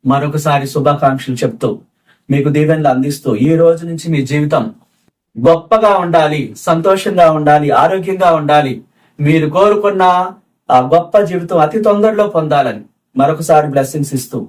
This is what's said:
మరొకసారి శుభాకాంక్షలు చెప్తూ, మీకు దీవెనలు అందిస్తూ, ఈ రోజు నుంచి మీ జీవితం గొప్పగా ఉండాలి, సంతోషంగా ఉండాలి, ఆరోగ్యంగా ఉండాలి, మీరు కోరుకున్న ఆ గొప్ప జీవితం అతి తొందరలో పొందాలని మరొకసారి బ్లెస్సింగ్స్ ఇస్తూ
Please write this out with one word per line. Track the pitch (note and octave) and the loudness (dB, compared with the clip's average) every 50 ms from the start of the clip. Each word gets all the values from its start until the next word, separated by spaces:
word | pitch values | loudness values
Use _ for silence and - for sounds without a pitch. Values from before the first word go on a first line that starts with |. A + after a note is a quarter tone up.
| _ | _
మరొకసారి | C3 C3+ C#3 C#3+ D3 C#3 D3+ C#3+ D3+ C#3+ C#3 C3+ C#3 | 0 0 0 0 -2 -6 -4 -2 -2 -2 -2 -2 -4
శుభాకాంక్షలు | - D3+ C3+ D3 C#3+ C#3+ D3 C#3 C3 C3+ - - B2+ A#2+ | -6 -2 0 0 0 2 0 -2 -2 -2 -6 -8 -6 -4
చెప్తూ, | - - - - - A#2 G#2 - _ _ _ _ _ _ _ _ _ - | -4 -6 -6 -4 -6 -6 -6 -8 _ _ _ _ _ _ _ _ _ -4
మీకు | C#3 C#3+ C#3 D3+ C#3+ | -2 0 0 0 0
దీవెనలు | D3+ D3+ D3+ D#3+ D#3+ D3+ C#3 | 0 2 2 0 0 2 0
అందిస్తూ, | B2+ C3 C3+ D3 C#3+ - - C3+ A2+ G#2+ B2 D3+ | 0 0 -2 -4 -4 -6 -4 -4 -2 0 0 2
ఈ | E3 E3 | 2 4
రోజు | E3 E3 E3 E3 E3 E3+ | 4 2 2 0 -4 -10
నుంచి | E3 D#3+ - E3 D#3+ | -10 -8 -6 -4 -4
మీ | D3 C3 B2+ | -2 -2 -2
జీవితం | C#3+ D3 D3+ D3+ D#3 D3+ - - - _ _ _ _ _ _ _ _ _ _ _ _ | -2 -2 -2 0 -2 -2 -4 -4 -10 _ _ _ _ _ _ _ _ _ _ _ _
గొప్పగా | A2+ A#2+ E3 E3 E3 E3 - A3+ A3 A3 G#3 G3+ F#3+ F3 | 0 2 2 2 2 0 0 0 2 4 2 2 2 0
ఉండాలి, | F3 E3+ E3 D#3 D3+ D3+ D3+ C3+ - - - - | 0 2 2 2 2 -2 -4 -6 -8 -10 -10 -4
సంతోషంగా | - E3 E3 E3 G3 F#3+ F#3+ - G3+ F#3 F3+ E3+ D#3+ D#3 D#3 | -2 -2 0 2 0 0 0 0 -2 2 4 4 4 4 2
ఉండాలి, | D3+ D3 D3 D3 D3 C#3+ - - | 2 2 2 2 2 2 2 2
ఆరోగ్యంగా | E3+ E3 F#3+ F#3+ F3 F#3 F#3+ F#3 F#3+ F3 E3 D#3 | 2 2 0 -2 -4 -6 -4 0 2 2 2 2
ఉండాలి, | D3 C#3+ D3 D3+ C#3+ C3 B2+ - - _ _ _ _ _ _ - | 0 2 2 2 2 0 -6 -10 -12 _ _ _ _ _ _ -4
మీరు | D3 D3 D#3 D#3+ D3+ D3 D3+ | 0 0 2 2 0 0 0
కోరుకున్న | F#3 G3+ G#3 G#3 G#3 - G3+ G3 F#3+ F#3 F#3 F3+ F3+ F#3 F3+ - _ _ _ _ _ _ _ | 2 2 2 2 2 0 -2 0 2 2 2 2 2 -2 -4 -8 _ _ _ _ _ _ _
ఆ | B2+ B2+ B2+ C3 D#3 | 0 0 2 2 2
గొప్ప | E3+ F3 - - G#3 G3+ E3 | 0 0 2 0 0 2 2
జీవితం | F3+ F#3 E3+ E3+ F#3 E3 D3+ | -4 -6 -6 -2 0 0 0
అతి | D3+ - A3 G#3+ | 0 -2 -2 0
తొందరలో | G#3+ G3+ G#3 G#3 A3 G#3+ G#3 G#3 G3 | 0 0 2 2 0 2 0 -2 0
పొందాలని | - E3+ D#3 D3+ D#3 C#3+ C3+ A#2+ G#2+ G#2 - _ _ _ _ _ _ | 0 -4 -2 0 0 0 0 -2 -4 -8 -14 _ _ _ _ _ _
మరొకసారి | B2+ C3+ D3 D#3 D3+ E3 D#3+ D#3+ D3+ D3+ C#3+ C3+ | 0 0 0 0 -2 0 2 2 2 2 2 -2
బ్లెస్సింగ్స్ | C#3 C3+ C3 - D3+ C#3 - - B2+ | -2 -2 -2 -4 -6 -6 -4 -6 -8
ఇస్తూ | - - - A2+ G2+ | -8 -6 -10 -10 -10